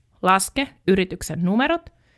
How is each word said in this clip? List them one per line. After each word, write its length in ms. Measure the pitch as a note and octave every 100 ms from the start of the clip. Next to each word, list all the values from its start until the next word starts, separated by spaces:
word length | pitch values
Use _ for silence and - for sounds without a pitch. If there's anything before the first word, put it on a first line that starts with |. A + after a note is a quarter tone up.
| _ _
laske 460 | F#3 F#3+ - - C#4 - -
yrityksen 540 | F#3+ F#3 F3+ - E3
numerot. 480 | F3 G#3+ C#4+ E4+ - - _